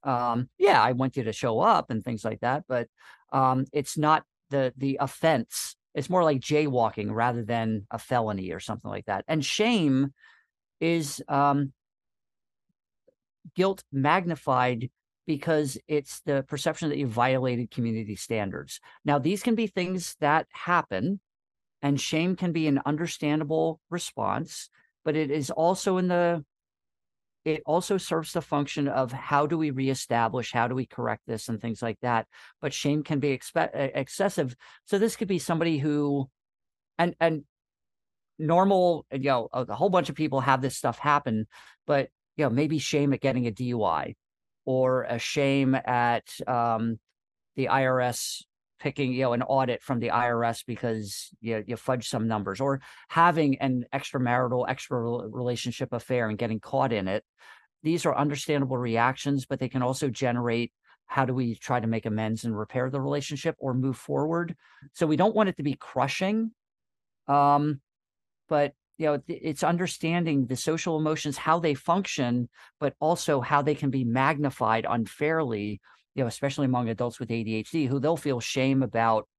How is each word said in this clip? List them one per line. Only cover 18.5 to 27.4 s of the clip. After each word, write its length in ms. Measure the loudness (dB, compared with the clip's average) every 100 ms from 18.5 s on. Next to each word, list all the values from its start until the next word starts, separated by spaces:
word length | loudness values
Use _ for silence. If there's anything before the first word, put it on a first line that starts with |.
| -6 -10 -16 -18 -8 0
Now, 140 | 2
these 240 | 2 0
can 100 | 0
be 140 | 0 0
things 480 | -2 -2 -4 -6 -2
that 260 | 2 2 0
happen, 680 | -10 0 0 0 -2 -2 -4 _ _ _ _ _ _
and 180 | 0 0
shame 340 | 0 0 0 0
can 160 | -2
be 140 | 0 2
an 160 | 2
understandable 960 | 0 -2 -4 -4 0 0 0 0 0 -2 _
response, 800 | -8 -8 -4 -2 -2 -4 -10 -16 _ _ _ -2
but 100 | 0
it 140 | 0
is 220 | 0 -2
also 460 | 2 2 2 2 2
in 100 | 2
the, 360 | 2 2 0 -4 _ _ _ _ _ _ _ _ _